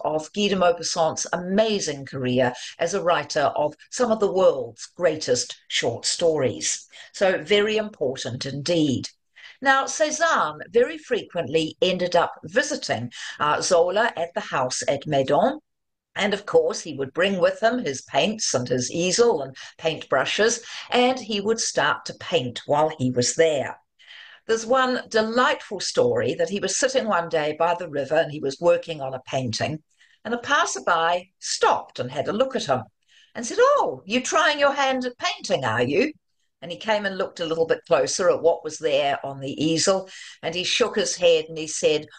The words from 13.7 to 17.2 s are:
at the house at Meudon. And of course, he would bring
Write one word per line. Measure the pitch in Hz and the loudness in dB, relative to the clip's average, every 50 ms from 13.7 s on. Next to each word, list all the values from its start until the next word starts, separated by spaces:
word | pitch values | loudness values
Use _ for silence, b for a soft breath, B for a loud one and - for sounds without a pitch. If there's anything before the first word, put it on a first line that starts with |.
| 185 170 170 175 185 208 233 233 - - | 4 4 4 4 2 2 0 0 0 -4
at | 170 170 - | -6 -4 -4
the | 208 | -8
house | 202 - - 147 131 127 - - - - | -8 -4 -2 -2 -2 -2 -2 -4 -2 -2
at | 143 139 - | -2 -2 -2
Meudon. | 151 147 139 131 131 143 151 196 254 302 311 _ _ _ _ _ _ _ _ _ _ _ | 0 0 2 2 4 4 4 4 2 0 -2 _ _ _ _ _ _ _ _ _ _ _
And | - 190 208 202 | -2 -2 0 -2
of | 196 - - | -2 -4 4
course, | - 165 160 165 170 - | 4 4 4 4 -2 -4
he | - 175 143 | -8 -10 -6
would | 131 135 131 - | -6 -6 -6 0
bring | 156 | 0